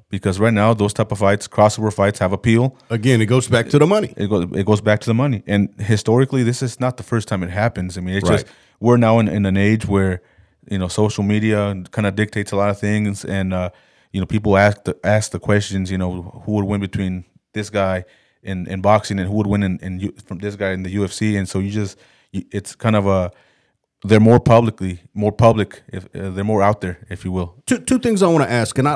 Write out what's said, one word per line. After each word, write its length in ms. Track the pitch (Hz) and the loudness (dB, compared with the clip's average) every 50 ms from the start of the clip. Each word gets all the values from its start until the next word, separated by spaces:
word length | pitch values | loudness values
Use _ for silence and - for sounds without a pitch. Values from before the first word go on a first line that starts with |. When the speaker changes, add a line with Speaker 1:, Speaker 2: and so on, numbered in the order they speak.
| _ _ | _ _
Speaker 1:
because 300 | 98 92 - 98 90 95 | -8 -4 -2 -2 0 2
right 140 | 110 117 113 | 2 2 2
now, 200 | 101 104 113 113 | 4 2 2 2
those 200 | 107 104 104 - | 2 0 -2 0
type 180 | - 107 - | -2 -2 -2
of 80 | 98 98 | -2 0
fights, 280 | 101 98 104 101 - | 2 2 2 0 -2
crossover 460 | - - - 104 107 - 113 110 104 - | -2 2 4 4 4 4 2 -4 -2 0
fights, 240 | - 98 104 101 - | 0 0 0 0 0
have 140 | 98 90 98 | -2 -2 -2
appeal. 420 | - - 117 110 117 127 131 - _ _ - | -2 0 2 2 2 2 0 -4 _ _ -8
Speaker 2:
Again, 320 | 117 110 107 135 127 110 | -6 -2 2 2 2 2
it 60 | 110 | 2
goes 200 | 101 123 131 - | 2 0 0 0
back 220 | - 120 117 117 - | 2 0 0 0 2
to 80 | - | 2
the 80 | 143 151 | 4 4
money. 280 | 180 208 214 202 - - | 4 2 0 -2 -4 -6
Speaker 1:
It 100 | - 101 98 | -6 -4 -2
goes, 180 | 107 90 87 87 - | -2 -2 -2 -2 -4
it 100 | 95 95 | -2 0
goes 160 | 104 107 101 | 2 2 2
back 180 | - 107 107 - | 2 0 0 0
to 40 | - | 0
the 60 | 120 113 | 0 0
money. 300 | 120 143 143 117 98 - | 0 0 0 -2 -4 -4
And 240 | - 101 101 98 - _ - | -2 0 0 0 0 _ -6
historically, 600 | 107 104 110 104 - 110 113 127 135 131 139 131 120 | -2 0 0 0 2 2 2 2 2 2 0 0 0
this 200 | 117 123 - 135 | 0 -2 -2 -4
is 160 | 117 - - | -6 -4 -4
not 180 | 127 127 - | -4 -4 -4
the 60 | - - | -6 -8
first 240 | - 120 110 - | -4 -4 -4 -4
time 160 | - 104 92 87 | -4 -6 -6 -6
it 80 | 87 | -6
happens. 460 | 90 104 110 117 - 104 90 90 90 | -4 -2 -2 -2 -2 -4 -8 -8 -8
I 40 | 92 | -8
mean, 140 | 90 90 95 | -6 -6 -4
it's 120 | 98 87 | -2 0
just, 200 | 87 107 - - | 0 0 0 -2
Speaker 2:
Right. 80 | - - _ _ _ _ - | -6 -18 _ _ _ _ -2
Speaker 1:
we're 180 | 110 120 120 | 2 4 4
now 220 | 120 117 110 117 117 | 4 6 4 4 4
in, 80 | 110 | 2
in 180 | 87 82 104 98 | 0 0 -2 0
an 120 | 95 95 | 0 2
age 280 | 98 101 107 110 110 - | 2 2 2 2 0 0
where, 340 | 101 101 98 95 95 92 90 _ _ _ _ _ _ _ _ _ - | 0 0 0 0 0 -2 -6 _ _ _ _ _ _ _ _ _ -8
you 80 | 101 95 | -6 -4
know, 80 | 92 | -4
social 360 | 87 - 107 107 104 - 107 101 | -4 -2 0 0 0 0 -2 -2
media 520 | 101 104 104 107 110 107 104 101 104 98 92 90 - | 0 0 0 0 0 0 0 -2 -2 -4 -8 -10 -10
kinda 200 | - 113 104 98 | -6 -4 -4 -2
dictates 400 | 95 113 110 - - 107 101 - | -2 -2 -4 -4 -4 -8 -6 -4
a 40 | 101 | -2
lot 140 | 98 101 104 | -2 -2 -2
of 100 | 98 - | -2 -2
things, 440 | 104 104 107 104 104 101 95 - - | -4 -2 -2 -2 -2 -4 -6 -6 -8
and, 280 | - 98 98 95 95 95 | -6 -6 -4 -4 -4 -4
uh, 160 | 92 90 87 - _ _ _ _ _ _ _ | -4 -6 -6 -10 _ _ _ _ _ _ _
you 80 | - 98 | -6 -6
know, 60 | 92 | -4
people 320 | - 110 104 98 104 95 | -4 -4 -2 2 4 4
ask 280 | 98 101 104 104 - - | 6 6 4 4 0 -6
the, 120 | - - - - | -8 -8 -4 0
ask 280 | 98 107 107 104 - | 0 0 0 0 -4
the 80 | - - | -8 -6
questions, 520 | - - 101 104 98 - 98 95 92 92 | -2 0 0 0 0 -2 -4 -4 -4 -4
you 80 | 95 95 | -4 -4
know, 420 | 92 90 92 90 85 104 - - - | -4 -4 -6 -8 -12 -14 -16 -12 -6
who 80 | 107 107 | -4 -2
would 120 | 104 98 | -2 -2
win 160 | 98 104 101 | -2 -4 -4
between 440 | 95 - - 98 95 92 92 92 - _ _ _ _ _ - | -4 -6 -6 -4 -4 -4 -6 -8 -12 _ _ _ _ _ -10
this 160 | 107 101 101 | -10 -8 -6
guy 360 | 107 101 95 95 92 92 90 _ _ _ _ _ _ _ | -2 -2 -2 -2 -2 -4 -6 _ _ _ _ _ _ _
in, 240 | - 98 95 90 87 | -12 -10 -8 -8 -8
in 140 | - 95 95 | -8 -6 -2
boxing 380 | 95 101 107 104 - - 101 95 | 2 2 2 2 2 -2 -4 -4
and 80 | 92 | -4
who 80 | 98 104 | -2 -2
would 100 | 107 101 | -2 0
win 140 | 101 104 104 | 0 0 0
in, 160 | 101 92 90 - | 0 -2 -4 -4
in 180 | - 95 92 90 | -8 -10 -8 -8
U-, 140 | 101 95 - - - | -8 -10 -10 -12 -16
from 140 | - 95 85 | -14 -12 -10
this 160 | 104 104 101 | -10 -10 -8
guy 160 | 101 101 95 | -6 -4 -4
in 100 | 92 92 92 | -4 -6 -6
the 60 | 92 | -6
U 120 | 98 104 98 | -4 -4 -4
F 80 | 90 | -4
C. 240 | - - 110 107 104 | -4 -4 -2 -2 -2
And 120 | 98 92 | -2 -4
so 120 | - - 95 | -4 -4 -4
you 100 | 98 101 | -4 -4
just, 280 | 104 107 101 95 - _ _ _ _ _ _ _ | -4 -4 -6 -6 -8 _ _ _ _ _ _ _
you, 140 | - 98 - _ | -12 -12 -10 _
it's 220 | - 101 - - - | -10 -10 -10 -12 -8
kind 200 | - - 113 110 | -4 0 2 2
of 100 | 104 98 | 2 2
a, 260 | 98 95 92 90 87 - _ _ _ _ _ _ _ _ _ _ _ _ _ - | 2 0 0 0 -4 -8 _ _ _ _ _ _ _ _ _ _ _ _ _ 2
they're 160 | 98 110 107 | 4 6 8
more 200 | 110 113 123 117 | 8 8 8 8
publicly, 640 | - - 113 117 120 110 - - 95 92 90 87 _ _ - | 8 6 6 6 4 2 -2 -4 -6 -6 -8 -8 _ _ -6
more 180 | 104 104 104 | -4 -2 -2
public, 500 | 101 - 123 113 110 107 98 - - - _ - | 2 4 4 4 4 4 0 -4 -6 -16 _ -14
if, 140 | - - 95 - - | -14 -14 -14 -12 -12
uh, 140 | - 95 95 | -10 -10 -8
they're 140 | 92 98 101 | -6 -4 -2
more 180 | 107 107 98 | 0 2 2
out 200 | 98 104 107 - | 4 2 2 0
there, 180 | - 90 85 - - - | -4 -8 -8 -10 -12 -14
if 160 | 92 - - | -12 -10 -8
you 60 | 92 | -6
will. 240 | 90 92 87 85 - _ _ | -4 -4 -6 -6 -10 _ _
Speaker 2:
Two, 140 | - 247 254 | -4 -4 -2
two 200 | 254 - 262 254 | 0 -2 -2 0
things 220 | 240 233 214 185 190 | 0 0 0 2 2
I 40 | |
wanna 180 | 170 165 156 127 | 4 4 2 2
ask, 320 | - 120 120 - - - | 0 0 -2 -2 -2 -2
and 100 | 135 127 | 0 0
I, 80 | 147 151 | 0 0